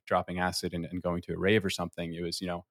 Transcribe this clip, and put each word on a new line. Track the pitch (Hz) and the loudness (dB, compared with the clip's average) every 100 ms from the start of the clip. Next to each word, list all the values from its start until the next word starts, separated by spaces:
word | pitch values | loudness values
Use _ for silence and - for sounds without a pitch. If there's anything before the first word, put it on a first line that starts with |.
| - | 0
dropping | 92 90 90 | 2 2 0
acid | 90 - 90 | 0 0 -2
and, | 85 80 | -2 -4
and | 90 | -2
going | 87 87 | -2 -2
to | - | -2
a | 82 | 0
rave | 92 110 | 4 4
or | 92 | 4
something. | - 87 - 85 | 0 -4 -4 -6
It | 82 | -4
was, | 87 - | -4 -2
you | 90 | -4
know, | 87 - | -4 -8